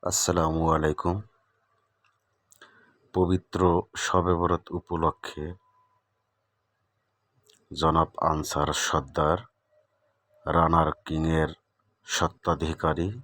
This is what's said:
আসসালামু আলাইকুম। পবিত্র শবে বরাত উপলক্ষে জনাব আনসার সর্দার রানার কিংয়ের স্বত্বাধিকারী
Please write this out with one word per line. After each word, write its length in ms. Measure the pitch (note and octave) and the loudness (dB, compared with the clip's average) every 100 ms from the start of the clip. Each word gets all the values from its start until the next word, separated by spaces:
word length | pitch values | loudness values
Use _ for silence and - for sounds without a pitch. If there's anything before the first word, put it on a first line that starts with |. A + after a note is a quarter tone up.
আসসালামু 600 | - - - F2 D#2+ D#2+ D#2+ | -4 -2 0 2 2 2 2
আলাইকুম। 440 | D#2+ D#2 D2+ F2 F#2 G#2 _ _ _ _ _ _ _ _ _ _ _ _ _ - _ _ _ _ | 2 2 0 -2 -4 -6 _ _ _ _ _ _ _ _ _ _ _ _ _ -20 _ _ _ _
পবিত্র 460 | F#2 F2+ F2+ _ F2 F2+ E2+ - - | 0 2 0 _ 2 4 2 -2 -8
শবে 360 | - F#2 F2 F2 | 0 0 2 0
বরাত 300 | E2+ E2+ - | 2 0 -4
উপলক্ষে 720 | F2 - E2+ D#2+ - - - D2+ F#2 _ _ _ _ _ _ _ _ _ _ _ _ _ _ _ _ _ _ _ _ _ | -10 -6 -2 -2 -4 -14 -10 -12 -12 _ _ _ _ _ _ _ _ _ _ _ _ _ _ _ _ _ _ _ _ _
জনাব 380 | C#2+ D#2+ D#2+ D#2+ - | -2 0 2 0 0
আনসার 480 | E2 D#2 D2 C#2+ D2+ | -2 0 -2 -2 -2
সর্দার 640 | D2+ - D#2+ C2+ - D2+ E2 - _ _ _ _ _ _ _ _ _ - | -2 -2 -2 -2 0 2 0 -4 _ _ _ _ _ _ _ _ _ 0
রানার 440 | E2 E2 E2 D#2 - | 2 4 4 2 -2
কিংয়ের 480 | - D#2 D#2+ D#2+ D#2 D#2+ _ _ _ _ - | -6 -2 0 0 0 -4 _ _ _ _ -8
স্বত্বাধিকারী 1000 | - E2 - - D#2+ D#2+ D#2+ D#2+ D#2 F2+ A#2+ | -2 -2 -4 -4 -2 -4 -2 -2 -2 -4 -6